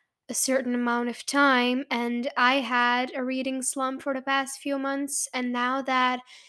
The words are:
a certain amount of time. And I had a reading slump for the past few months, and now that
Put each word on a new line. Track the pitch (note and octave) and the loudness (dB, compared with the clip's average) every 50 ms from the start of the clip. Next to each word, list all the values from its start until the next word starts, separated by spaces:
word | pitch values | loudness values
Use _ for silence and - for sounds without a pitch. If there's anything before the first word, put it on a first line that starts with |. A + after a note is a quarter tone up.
| _ _ _ _ _ - | _ _ _ _ _ -6
a | A#3+ | -2
certain | - - C4 C4 C4+ B3 B3 B3 | -2 0 2 2 0 0 0 0
amount | B3 A#3+ A#3+ A#3+ A#3+ A#3+ A#3+ | 0 0 0 0 0 0 -2
of | A#3 - - - | -4 -6 -8 -2
time. | - C#4+ C#4+ C#4 C4 B3 A#3+ B3 B3 B3+ C#4+ - | 2 4 6 6 6 6 4 2 2 0 -2 -2
And | B3+ A#3 A#3+ A#3+ A#3+ A#3+ A#3+ A#3 - | -2 -2 -2 -2 -2 -2 -2 -2 0
I | - B3 B3 C4 | 2 4 4 4
had | C#4 B3 A3+ B3+ B3 A#3+ A#3+ B3 B3 B3+ - - | 2 0 0 2 2 2 4 2 2 0 -2 -4
a | C4+ B3+ | -4 -4
reading | B3+ C4 C4 C4 C4+ C4 C4 | -2 -2 -2 -2 -2 -4 -4
slump | B3 - - C#4 C4 C4 C4 C4 | -4 -4 -4 -2 -2 -4 -4 -4
for | - C#4+ C4+ | -4 -4 -4
the | C4 B3+ | -4 -2
past | C#4 C#4 C4+ C4+ C4 - - | 0 0 0 0 -2 -6 -8
few | - C#4+ C#4 C4+ | -4 -4 -2 -2
months, | C4+ C#4 C#4 C#4 C#4+ C#4 - - - - | -2 -2 -2 -2 -4 -4 -4 -4 -4 -4
and | - C4 B3 B3 B3 | -4 -4 -2 -2 -2
now | B3 B3 B3 C4 C4+ C4 | 0 0 0 0 -2 -2
that | C4+ C4 B3+ B3+ B3+ B3+ B3 - - - - - | 0 0 2 2 2 0 -2 -6 -12 -20 -20 -20